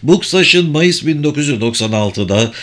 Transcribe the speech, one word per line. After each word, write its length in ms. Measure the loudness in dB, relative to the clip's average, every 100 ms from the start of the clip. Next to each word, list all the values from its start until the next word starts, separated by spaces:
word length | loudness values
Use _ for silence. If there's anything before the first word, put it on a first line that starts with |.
buksaş'ın 680 | 4 2 2 0 2 2 2
Mayıs 360 | 2 2 0 -2
bin 180 | -2
dokuz 240 | -2 -2 -2
yüz 120 | -2
doksan 320 | -2 -2 -2
altıda 600 | 0 -2 -2 0 0 0 -4